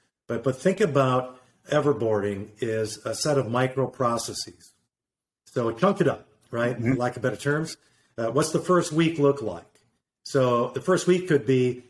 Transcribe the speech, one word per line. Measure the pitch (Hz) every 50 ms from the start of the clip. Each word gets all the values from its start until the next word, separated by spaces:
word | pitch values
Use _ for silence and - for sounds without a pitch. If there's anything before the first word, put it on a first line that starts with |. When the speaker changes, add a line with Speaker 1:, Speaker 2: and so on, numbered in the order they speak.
| _ _ _ _ _
Speaker 1:
But, | - 120 117 -
but | 135 127
think | - - 185 196 -
about | 214 165 131 139 135 127 127 127 127 - - - _ _ _ _ _ -
everboarding | 147 151 135 147 139 107 117 110 107 101 98 104 101 95 104 - - -
is | 123 113 110 113 110 107 - - -
a | 113 110
set | - - 151 143
of | 139 127
microprocesses. | 107 117 123 131 131 131 135 127 123 - - 127 117 117 113 - - 107 - - - - _ - - _ _ _ _ _ _ _ _ _ _ _ _ _ _ _
So | - - 135 117 113
chunk | 113 - 180 202 196 -
it | 175 135
up, | - - - _ _ _ _ _
right? | - 117 120 123 127
Speaker 2:
Mm-hmm. | 117 117 120 135
Speaker 1:
For |
lack | 120 120 123 -
of | 123
better | 120 123 -
terms. | - - 143 147 156 160 156 - - _ _ _ _ _ _ _
Uh, | - 117
what's | 123 123 143 156 156
the | - 151
first | - - 180 175 - -
week | 151 160 170 160 165
look | 147 143 139 139 -
like? | 117 104 87 82 - _ _ _ _ _ _ _ _ _ _ _ _
So | - - 135 127 123 120 120 120 -
the | - 127
first | - 180 185 175 -
week | 180 185 175 180 -
could | 156 135 110
be | 135 135 127 127 123 123 - -